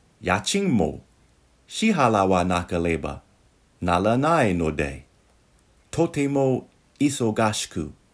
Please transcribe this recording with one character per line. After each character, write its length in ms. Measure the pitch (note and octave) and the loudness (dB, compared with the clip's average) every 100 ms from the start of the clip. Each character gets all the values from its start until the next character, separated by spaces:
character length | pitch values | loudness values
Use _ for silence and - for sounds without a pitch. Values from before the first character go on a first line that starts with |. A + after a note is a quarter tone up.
| _ _ | _ _
家 180 | - F#2+ | -2 -2
賃 360 | - G3 G3 A#2+ | -2 -2 2 2
も 260 | D#2 C#2+ - _ _ _ _ _ - | 0 -2 -14 _ _ _ _ _ -16
支 240 | - A3 | -2 0
払 300 | F3+ B2 G#2+ | 2 4 4
わ 240 | F#2+ F#2 F2+ | 4 2 2
な 180 | F2 E2+ | 0 -2
け 140 | F2 | -2
れ 180 | E2+ D#2+ | 0 -2
ば 240 | C#2+ C#2 - _ _ _ _ - | -4 -10 -16 _ _ _ _ -8
な 180 | F2 F2 | -2 0
ら 180 | G2+ A#2+ | 2 2
な 280 | D3 E3 A#2 | 2 2 2
い 100 | F2+ | 0
の 200 | D#2+ D2+ | -2 -2
で、 300 | D2 C#2 - _ _ _ _ _ _ _ _ | -4 -8 -18 _ _ _ _ _ _ _ _
と 180 | - E3 | -2 -2
て 200 | D#3+ C#3+ | 0 -2
も 400 | C#3 C3+ B2+ - _ _ - | 0 0 0 -6 _ _ -2
忙 540 | C#3+ - A#2 G#2+ A2 | -2 0 -2 0 0
し 140 | G#2+ - | -2 -6
く 240 | - D2 - _ | -8 -8 -10 _